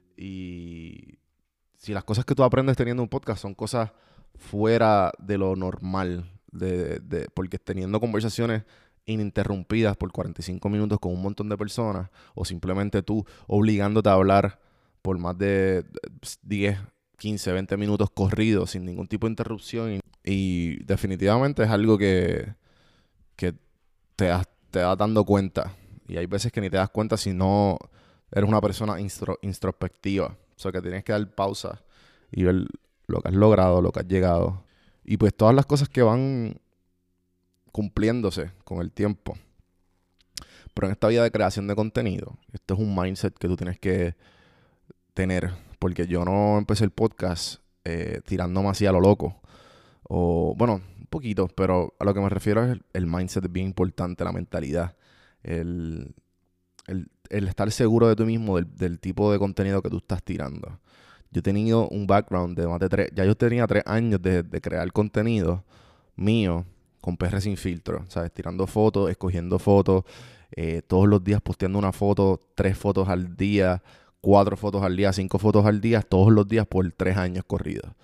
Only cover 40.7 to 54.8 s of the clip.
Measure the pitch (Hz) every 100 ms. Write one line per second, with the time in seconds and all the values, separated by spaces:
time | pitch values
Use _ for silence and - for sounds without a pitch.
40.7 | - 98 101 110 117 117 110 95 101 101
41.7 | 101 110 117 113 95 95 - _ - -
42.7 | 95 107 95 92 95 98 - 87 87 90
43.7 | 92 98 92 85 - _ _ _ _ _
44.7 | _ _ _ _ - 92 90 90 90 -
45.7 | - 92 90 87 87 90 98 104 104 101
46.7 | 104 104 - 113 - 92 85 - - _
47.7 | _ 85 85 80 - - 92 87 92 98
48.7 | 98 101 92 95 104 80 - _ - -
49.7 | - _ _ - 90 87 85 82 - 117
50.7 | 98 92 - - 160 123 101 92 - 92
51.7 | 90 85 - 101 98 98 95 107 104 123
52.7 | 120 _ 95 87 87 92 95 92 90 95
53.7 | 92 92 - 90 90 90 90 87 90 69
54.7 | 85